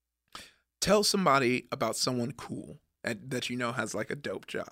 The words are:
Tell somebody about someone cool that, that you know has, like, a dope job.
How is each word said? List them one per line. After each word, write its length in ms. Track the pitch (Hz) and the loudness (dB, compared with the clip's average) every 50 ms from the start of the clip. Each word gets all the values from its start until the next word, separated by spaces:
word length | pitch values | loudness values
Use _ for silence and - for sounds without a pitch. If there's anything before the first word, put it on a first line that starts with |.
| _ _ _ _ _ _ - - - - _ _ _ _ _ - | _ _ _ _ _ _ -20 -20 -20 -20 _ _ _ _ _ -4
Tell 220 | - - 196 214 208 | 2 4 4 6 6
somebody 600 | - - 196 185 156 135 139 131 120 127 120 - - | 4 2 4 6 6 6 6 6 4 2 2 0 -4
about 260 | - 135 117 113 110 - | -4 -2 -2 -2 0 0
someone 340 | - 135 127 120 120 117 | 0 0 0 0 -2 -4
cool 480 | - - - - - - - - - - _ _ _ _ - | -6 -10 -10 -8 -8 -8 -8 -12 -16 -18 _ _ _ _ -6
that, 260 | - 117 101 120 131 | -6 -6 -6 -8 -6
that 180 | 131 123 - - | -6 -4 -4 -4
you 80 | 123 123 | -4 -4
know 160 | 123 120 120 | -4 -4 -2
has, 200 | 123 113 104 - | -2 -4 -4 -2
like, 160 | 104 113 - | -4 -4 -4
a 60 | - | -6
dope 320 | 147 - 110 95 - - - | -6 -4 -6 -6 -6 -8 -6
job. 220 | - 98 - - | -6 -6 -6 -8